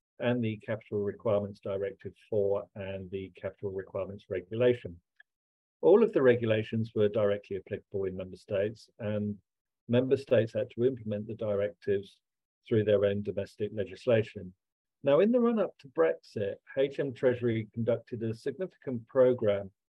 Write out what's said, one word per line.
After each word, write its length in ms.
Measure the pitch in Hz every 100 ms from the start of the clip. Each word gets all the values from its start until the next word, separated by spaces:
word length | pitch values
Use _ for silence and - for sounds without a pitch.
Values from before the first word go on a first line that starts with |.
| _ -
and 260 | 123 123
the 160 | 110 107 -
Capital 320 | 110 - 104
Requirements 600 | 101 101 117 101 101 104
Directive 520 | 107 98 98 - 98 - _
four 360 | 107 98 98 -
and 360 | 101 95 98 92
the 220 | 98 95 -
Capital 300 | 98 - 101
Requirements 560 | 95 92 101 95 101 -
Regulation. 640 | 92 - 113 123 120 92 85 _ _ _ _ _ _ _ _
All 220 | 160 208
of 100 | 226
the 80 | 160
regulations 720 | 127 117 113 110 107 113 113
were 140 | 110 104
directly 480 | 104 101 104 - 95
applicable 480 | - 98 - 98
in 120 | 95 92
member 200 | 92 92
states, 540 | - 98 107 113 - -
and 360 | 104 107 104 104 _ _ _ _ -
member 300 | 120 131 135
states 340 | - 117 113
had 140 | 110 107
to 100 | -
implement 440 | 123 131 107 104 107
the 60 | 110
directives 800 | 107 101 104 - - 98 98 _ _ _ _ _ -
through 160 | 110
their 220 | 107 101 101
own 160 | 101
domestic 480 | 101 95 95 - 104
legislation. 800 | 107 92 92 127 113 110 104 92 - _ _ _ _
Now, 160 | 139 147
in 100 | 208
the 80 | 247
run-up 340 | 233 220 175 -
to 80 | 139
Brexit, 640 | 165 160 - _ 113 98 - - 135
H 220 | 139 151
M 140 | 143
Treasury 560 | 117 131 120 120 113 110
conducted 520 | 117 117 117 - 113
a 100 | 113
significant 720 | 113 139 127 185 - 139 120 -
programme 640 | 135 127 123 104 101 98 - _